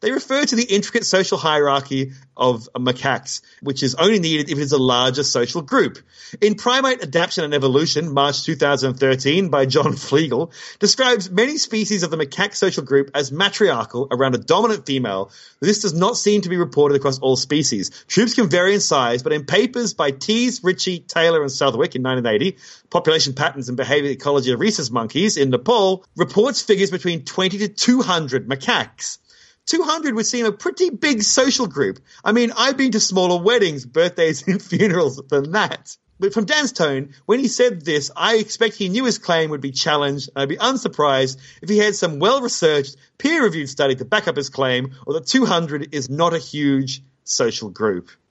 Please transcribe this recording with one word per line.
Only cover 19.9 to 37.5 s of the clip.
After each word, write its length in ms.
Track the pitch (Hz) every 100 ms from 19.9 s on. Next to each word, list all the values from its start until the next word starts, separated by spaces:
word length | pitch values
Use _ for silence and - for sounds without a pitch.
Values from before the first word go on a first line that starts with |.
by 180 | - 147
Tees, 540 | 135 - 226 247 240
Ritchie, 360 | 180 185 - 175
Taylor, 420 | - - 165 165
and 100 | 143
Southwick 440 | 127 139 113 120 123
in 40 |
nineteen 240 | 127 127 117
eighty, 300 | 107 175 - - - _
Population 460 | 170 156 156 143
Patterns 340 | 135 151 139 127
and 80 | 123
Behavior 340 | 120 147 143
Ecology 420 | 131 143 143 123
of 80 | 120
Rhesus 260 | 208 214 127
Monkeys 460 | 120 113 147 208 165
in 140 | 139
Nepal, 540 | 123 127 240 190 185 _
reports 460 | - 170 196 240 247
figures 280 | - 196 196
between 320 | 180 175 170
twenty 340 | 131 - 185 196
to 100 | 208
two 340 | - - 254
hundred 440 | 185 175 147 127 107
macaques. 720 | 135 240 208 113 - - - _ _ _ _
Two 180 | - 330
hundred 320 | 311 320 311
would 120 | 220 214
seem 200 | 247 220
a 60 |
pretty 380 | 208 359 370 359
big 320 | 247 302 233
social 440 | 208 - 269 - 220
group. 320 | 139 107 - _ -
I 80 | -
mean, 220 | 226 233 233
I've 200 | 254 269
been 160 | 269
to 80 | 220
smaller 420 | - 190 180 175
weddings, 420 | 180 240 190 147
birthdays, 580 | 123 156 175 175 165 143
<laughs> 40 | -
and 160 | 202
funerals 540 | - 175 208 180 151 120 -
than 240 | 143 143
that. 440 | 202 170 - - - _ _
But 120 | 196
from 120 | 220 196
Dan's 260 | 302 285
tone, 420 | - 156 135 143 - -
when 140 | 233
he 80 |
said 360 | 247